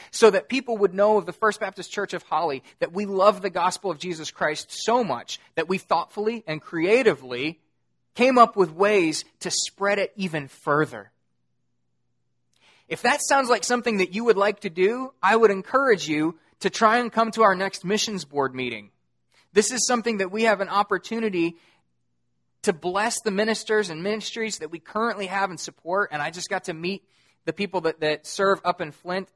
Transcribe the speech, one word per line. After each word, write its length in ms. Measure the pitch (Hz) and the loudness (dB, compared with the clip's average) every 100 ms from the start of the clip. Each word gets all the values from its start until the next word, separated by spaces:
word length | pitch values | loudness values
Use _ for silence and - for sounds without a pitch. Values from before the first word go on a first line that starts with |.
| - | -12
so 180 | - 220 | 6 6
that 180 | 185 - | 6 0
people 300 | 262 254 220 | -4 -4 0
would 160 | 196 | 0
know 240 | 185 208 214 | 4 4 4
of 80 | 170 | 0
the 80 | |
First 260 | - 220 202 | -2 -2 0
Baptist 320 | 196 190 175 | -6 -8 -10
Church 220 | - 190 | -8 -6
of 100 | 175 | -8
Holly, 400 | - 156 165 135 - - | -4 -2 -2 -4 -10 -6
that 140 | 151 | -4
we 120 | 175 208 | -4 -4
love 360 | 190 202 190 | 4 4 4
the 80 | 196 | 0
gospel 420 | 180 180 - 196 | -2 -2 -2 -8
of 80 | 151 | -8
Jesus 320 | 180 160 151 | -8 -8 -10
Christ 360 | - 165 156 - | -4 -4 -4 -10
so 340 | - - 240 | -6 0 0
much 380 | 208 120 - - _ - | 0 -4 -8 -14 _ -4
that 120 | 165 | -2
we 100 | 190 | -2
thoughtfully 680 | - 170 - - 214 233 190 | 0 -2 -2 -4 -4 -4 -6
and 140 | 156 | -10
creatively 960 | - 165 170 240 226 135 131 123 147 170 _ _ _ _ _ - | -8 -2 4 4 4 2 -2 -6 -6 -8 _ _ _ _ _ 2
came 220 | 247 247 | 4 8
up 180 | 226 208 | 6 6
with 160 | 175 | 0
ways 540 | 156 202 208 160 151 - - | 2 4 4 2 -2 -8 -12
to 100 | 180 | -6
spread 480 | - - - 196 202 | -4 -6 -2 -2 0
it 140 | 190 - | -2 -4
even 320 | 185 156 139 | -6 -6 -8
further. 640 | - - 147 156 113 98 _ _ _ _ _ _ _ _ _ _ _ _ _ _ _ _ _ - | -8 0 2 0 -4 -18 _ _ _ _ _ _ _ _ _ _ _ _ _ _ _ _ _ -12
If 140 | 165 | -2
that 200 | 240 285 | 0 0
sounds 280 | - 277 247 | 2 2 4
like 160 | 233 - | 0 0
something 320 | 247 233 208 | -2 0 0
that 160 | 175 | 0
you 100 | 190 | 0
would 140 | 233 196 | 2 4
like 240 | 202 202 | 2 0
to 80 | 202 | -6
do, 440 | 160 185 247 262 - | 0 0 0 -8 -2
I 140 | 185 226 | 2 6
would 160 | 220 | 6
encourage 560 | 190 185 262 269 196 151 | 4 0 2 4 2 0
you 300 | 151 160 175 _ - | -2 -2 -4 _ -6
to 80 | 190 | -4
try 300 | - 220 240 | 2 4 4
and 120 | 240 | 0
come 200 | - 226 | 0 0
to 120 | 220 | 4
our 120 | 214 185 | 4 4
next 280 | 196 - | -2 -6
missions 400 | 175 208 226 196 | -2 -2 -2 -6
board 320 | - 143 135 127 | -6 -2 -2 -2
meeting. 360 | 127 110 101 _ _ _ _ _ _ | -8 -8 -14 _ _ _ _ _ _
This 180 | 202 214 | 0 2
is 140 | 247 - | 0 -2
something 320 | 247 233 214 | 0 -2 -4
that 140 | 185 | -4
we 120 | 208 | 0
have 180 | 226 196 | 2 2
an 80 | 185 | 0
opportunity 880 | 196 208 190 - 226 220 185 170 165 _ _ _ _ _ _ _ _ _ _ | -2 0 -2 -4 -4 -2 0 -2 -4 _ _ _ _ _ _ _ _ _ _
to 100 | - | -4
bless 460 | 165 175 190 220 - | -2 -2 -2 -2 -2
the 100 | 220 | -4
ministers 580 | 190 220 214 - 214 196 | -2 -2 -2 0 -2 -2
and 140 | 156 | -4
ministries 560 | 190 214 - 233 220 - | -6 -6 -6 -8 -8 -8
that 120 | 156 | -10
we 80 | 165 | -14
currently 460 | - 214 233 202 185 | -8 -4 -4 -4 -6
have 220 | 196 196 | -4 -4
and 100 | 165 | -6
support. 500 | - - 160 190 208 | -14 -12 -4 -2 -2
And 100 | 151 | -4
I 80 | 151 | -6
just 200 | 170 165 | -8 -6
got 160 | 190 - | -6 -6
to 80 | |
meet 300 | 160 175 196 _ _ _ _ - | -6 -6 -8 _ _ _ _ -8
the 80 | |
people 280 | 160 202 185 | -6 -4 -2
that, 180 | 160 160 | -2 -2
that 260 | 156 147 - | -2 -2 -6
serve 340 | - 196 190 | 0 2 2
up 180 | 180 175 | 0 -4
in 100 | 160 | -6
Flint 360 | - 175 185 190 | -10 -8 -6 -8